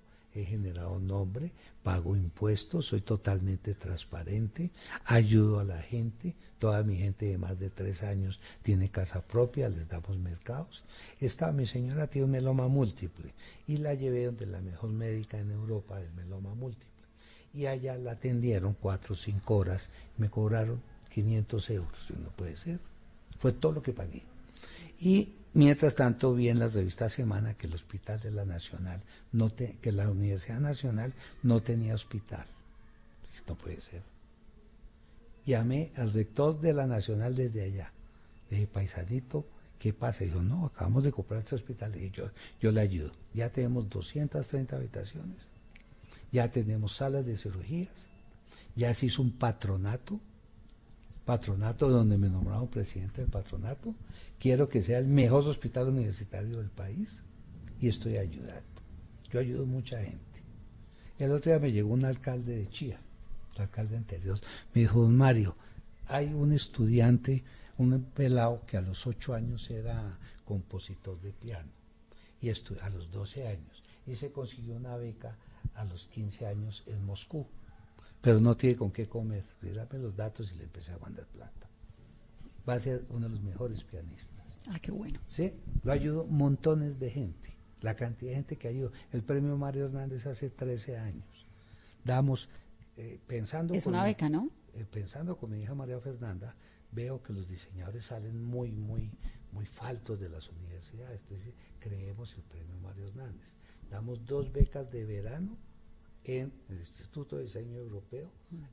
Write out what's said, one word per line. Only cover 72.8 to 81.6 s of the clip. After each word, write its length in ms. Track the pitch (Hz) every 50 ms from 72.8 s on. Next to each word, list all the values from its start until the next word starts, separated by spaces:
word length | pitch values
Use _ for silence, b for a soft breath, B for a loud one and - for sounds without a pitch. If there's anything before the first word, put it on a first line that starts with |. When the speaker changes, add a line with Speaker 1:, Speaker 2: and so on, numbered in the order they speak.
Speaker 1:
a 80 | 92 98
los 220 | 95 90 85 82
doce 340 | 90 101 101 101 - 139 131
años, 360 | 113 101 78 73 - - - b b b b b
y 80 | 131 123
se 160 | 110 147 139
consiguió 440 | - 139 131 113 - - 113 117 117
una 200 | 117 123 123 123
beca 420 | 120 120 117 110 - - 113 110 B B B B B B - -
a 80 | - 107
los 220 | 98 90 87 -
quince 400 | - - - 107 101 101 - 120
años 360 | 104 101 104 104 107 101 - -
en 180 | - 107 101 98
Moscú, 400 | 98 98 - - - - 151 135 - - b b b b b b b b b b b b -
pero 180 | - 123 113 107
no 160 | 113 120 117
tiene 220 | - - 127 120
con 140 | 117 117 98
qué 160 | 95 - 110 -
comer". 340 | - 117 110 110 107 98 92 - - -
Le 120 | 95 92 95
dame 260 | 107 117 117 135 135
los 160 | 127 110 95
datos 380 | 101 107 110 - - 110 95 87
y 20 |
le 60 | 76 73
empecé 300 | 78 - 87 82 85 87
a 40 | -
mandar 260 | - - - - -
plata. 400 | - - - 57 - - -